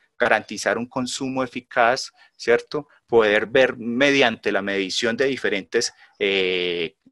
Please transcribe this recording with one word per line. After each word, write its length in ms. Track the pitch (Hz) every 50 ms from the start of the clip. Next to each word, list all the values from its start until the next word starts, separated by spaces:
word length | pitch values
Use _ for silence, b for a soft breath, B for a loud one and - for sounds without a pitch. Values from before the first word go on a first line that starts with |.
| _ _ _ _
garantizar 580 | 117 117 120 107 101 - 110 101 - 107 101 110
un 100 | 117 123
consumo 540 | - 135 127 123 - - 139 131 131 131
eficaz, 680 | 127 123 - 127 - _ - 131 120 113 127 135 - - b b b b b
¿cierto? 540 | _ - - 117 120 - - - - - b b b b _
Poder 400 | - 117 110 107 104 107 - 101
ver 300 | 117 135 131 127 123 -
mediante 760 | 110 113 117 120 139 143 139 139 135 117 113 110 - 110
la 100 | 101 101
medición 560 | 98 101 98 98 98 92 90 - - 117 113 117
de 80 | 135
diferentes, 680 | 139 135 120 - 101 101 98 87 - - 117 117 - b b b b b _
eh, 760 | 104 98 98 98 92 92 92 90 90 90 87 87 85 78 - _ _ _